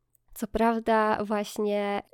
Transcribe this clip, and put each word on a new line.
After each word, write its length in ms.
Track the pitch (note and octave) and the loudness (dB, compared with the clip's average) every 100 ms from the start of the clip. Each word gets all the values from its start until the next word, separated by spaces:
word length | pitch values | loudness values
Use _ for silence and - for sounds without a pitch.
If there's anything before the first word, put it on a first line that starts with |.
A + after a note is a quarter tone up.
| _ _ _ - | _ _ _ -10
Co 120 | A#3 | -6
prawda 760 | A3 A3+ A3+ A3 A3 G#3+ G#3+ | 2 2 2 2 2 2 0
właśnie 800 | G#3 G#3+ G#3 - G#3 G3+ G3+ G3+ - | -2 -4 -4 -4 -2 -2 -2 -4 -8